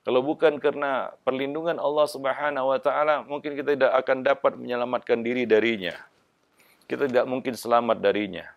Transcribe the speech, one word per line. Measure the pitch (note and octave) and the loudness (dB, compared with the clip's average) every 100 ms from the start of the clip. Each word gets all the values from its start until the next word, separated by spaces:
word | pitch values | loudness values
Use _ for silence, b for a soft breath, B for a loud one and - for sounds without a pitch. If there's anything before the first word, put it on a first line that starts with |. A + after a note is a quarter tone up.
Kalau | - B2+ | 0 0
bukan | C3+ D3+ D#3 D3 | 0 2 0 2
karena | C#3+ C#3 C#3+ C3 - - | -4 -2 -2 -2 -4 -6
perlindungan | - C3 C#3 D3 E3 D3+ | -4 -4 -4 -4 -4 -2
Allah | C#3+ D3+ D3 | -2 2 0
Subhanahu | C3+ C3+ B2+ D3 C#3 C3 | 0 -4 -2 -4 -2 0
wa | C3 | 2
taala, | C#3+ C3+ D3+ D3 A#2+ | 0 2 2 0 -2
mungkin | C#3+ D3+ | -8 -6
kita | C#3+ C#3 C#3 | -4 -2 2
tidak | C3 | 4
akan | C3 C3 C3 | 2 2 0
dapat | C3 C#3 C#3+ B2+ | 2 2 0 -2
menyelamatkan | B2 B2 B2 A#2+ - A#2 | -6 -4 -2 -4 0 0
diri | A2+ B2 | 0 -2
darinya. | A#2 A2 A2+ A2 F2 D#2 - _ _ _ _ _ b b - | 4 4 4 -2 -4 -8 -18 _ _ _ _ _ b b -10
Kita | C3 | -2
tidak | C#3 B2 B2 | 2 2 2
mungkin | C3 C3+ | -2 -4
selamat | A2 A#2 A#2+ A#2+ G2+ | -6 2 2 2 2
darinya. | G2 G2 G#2 E2+ - | 2 2 -2 -8 -14